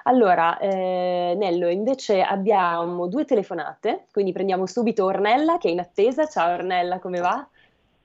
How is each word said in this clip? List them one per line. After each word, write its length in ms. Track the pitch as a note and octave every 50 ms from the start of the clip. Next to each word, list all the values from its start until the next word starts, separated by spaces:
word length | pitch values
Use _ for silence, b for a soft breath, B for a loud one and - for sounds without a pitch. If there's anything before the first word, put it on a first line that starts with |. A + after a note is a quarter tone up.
| B
Allora, 560 | A#3+ B3+ B3+ A3 F#3 F3 E3 E3 E3+ E3+ -
eh, 760 | - G3 F#3+ F#3+ F#3 F#3 F#3 F3+ F3+ F3+ F3+ F3+ F3 F3 F3
Nello, 320 | G3 G#3+ F#3 E3+ F3 F3 E3+
invece 520 | F3 F#3+ A3 B3 C4+ C4 - - G#3 F#3
abbiamo 840 | - - - G3 F#3+ G#3+ G#3 F#3+ F3+ F3 E3+ E3+ E3+ F3 F3 F3 F3
due 160 | F3 F#3 C#4+ D4
telefonate, 840 | D4 C4+ G#3+ F#3+ - F3+ E3 D3 C#3+ C#3+ - - G#3+ C#4 F#4+ - _
quindi 220 | - G#3 G3 F#3+ D#3+
prendiamo 320 | - F#3 G3 F#3 F#3 F#3+
subito 400 | F#3 - B3 A3+ A3 G#3+ - F#3+
Ornella, 520 | F#3+ F#3+ F3+ G3 G#3 A#3 C#4 D4+ D#4+ E4+
che 120 | E4+ - F#3
è 20 |
in 80 | E3 F3+
attesa. 460 | F3+ - _ - G3 B3 B3+ C#4+ D#4
Ciao 260 | D4+ - F#3+ E3 E3+ F3
Ornella, 460 | F3 E3+ F#3 F#3 F3+ F3 F3+ F3+ F#3
come 220 | - F#3 F3+ F3
va? 260 | F3 F3+ G#3 C4 C#4+ b b b b b b b _ _ _ _